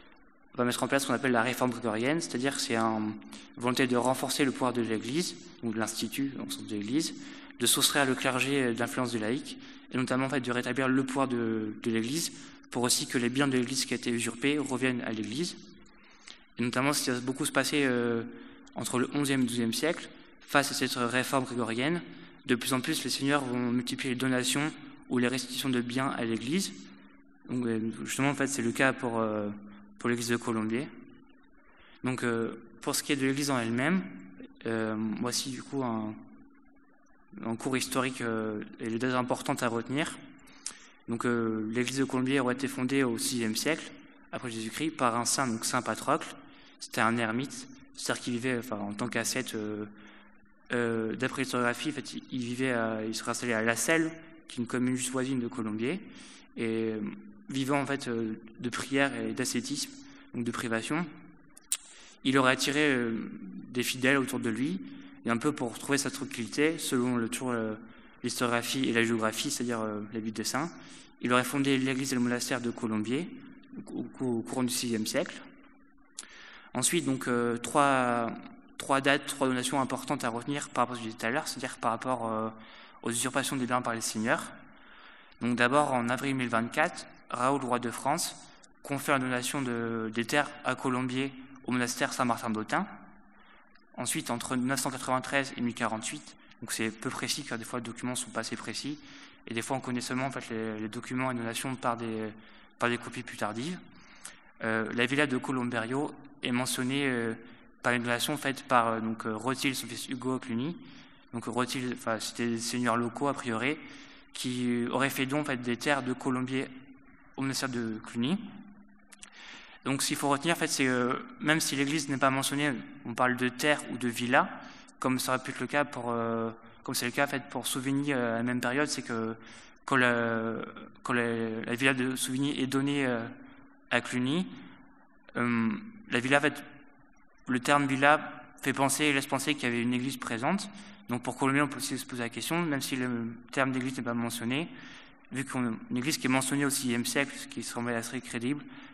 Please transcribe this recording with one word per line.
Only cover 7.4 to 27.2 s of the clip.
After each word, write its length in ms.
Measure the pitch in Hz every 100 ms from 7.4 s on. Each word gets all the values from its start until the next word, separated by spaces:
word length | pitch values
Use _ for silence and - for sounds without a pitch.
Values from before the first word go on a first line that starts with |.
| - -
de 60 | 117
soustraire 400 | - 131 151 135
le 100 | 127
clergé 580 | 135 127 127 139 127
de 60 | 113
l'influence 320 | 120 - 127
du 80 | 113
laïc, 380 | 107 127 - - - - -
et 60 | 123
notamment, 280 | 127 127 135
en 40 |
fait, 100 | 143
de 120 | 123
rétablir 360 | 123 123 123 131
le 160 | 131
pouvoir 240 | 135 131 131
de, 460 | 120 113 113 107 107
de 80 | 120
l'Église, 400 | 113 113 151 165 - - - -
pour 120 | 135
aussi 220 | 120 - 147
que 120 | 139
les 120 | 120
biens 180 | 127 143
de 100 | 127
l'Église 280 | 120 131 -
qui 80 |
a 40 | 123
été 140 | 127
usurpés 460 | 117 117 110 139 147
reviennent 440 | 131 123 131 123
à 100 | 117
l'Église. 440 | 110 104 123 175 - - - - - - - - - - -
Et 60 |
notamment, 300 | 120 123 135
ce 100 | 143
qui 60 | -
va 100 | 123
beaucoup 260 | 123 131 147
se 60 |
passer, 320 | - 131 151 139
euh, 380 | 123 120 117 117 - - - - -
entre 240 | 117 123
le 100 | 131
onzième 280 | 147 139 139
et 20 |
le 60 | 123
douzième 240 | 120 113
siècle, 360 | 113 156 175 - - - -
face 300 | - 147 139
à 20 |
cette 220 | - 135 -
réforme 500 | 120 123 123 139 127
grégorienne, 560 | 120 113 113 135 175 - - - - -
de 100 | 123
plus 180 | -
en 80 | 131
plus, 220 | 139 156
les 60 | 127
seigneurs 340 | - 139 147
vont 280 | 135 123 123
multiplier 420 | 123 123 131 135
les 60 | 123
donations 520 | 131 127 123 143 151 - - - -
ou 100 | 123
les 80 | 123
restitutions 420 | 131 127 - 135
de 120 | 127
biens 280 | 120 123 135 -
à 80 | 117
l'Église, 480 | 113 117 170 196 - - - - -